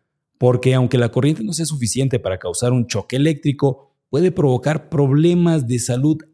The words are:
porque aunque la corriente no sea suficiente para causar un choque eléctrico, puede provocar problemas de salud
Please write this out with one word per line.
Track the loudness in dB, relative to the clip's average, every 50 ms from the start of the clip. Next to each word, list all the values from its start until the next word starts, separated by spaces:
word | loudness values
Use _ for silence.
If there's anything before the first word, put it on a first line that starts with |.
| _ _ _ _ _ _ _ 0
porque | 2 2 2 2 2 2 2
aunque | 2 2 2 2 2
la | 0 0
corriente | 0 0 0 0 0 -2
no | -4 -6
sea | -6 -6 -6
suficiente | -6 -6 -4 -4 -4 -2 -2 -2 -2 -2 -2
para | -4 -4 -6 -6
causar | -6 -8 -6 -2 -2 0
un | 0 0 0
choque | -2 -4 -8 -6 -4 -2
eléctrico, | 0 0 0 0 0 -2 -4 -2 0 0 -2 -2 -2 -12 _ _ _ _ -4
puede | -2 0 0 0
provocar | 0 2 2 2 2 0 0 -2 -4 -4 -6 -4
problemas | -2 0 2 2 2 4 4 4 2 2 2 2 2 0 0
de | -2 -4 -4
salud | -2 -2 -2 0 0 0 0 -2 -6 _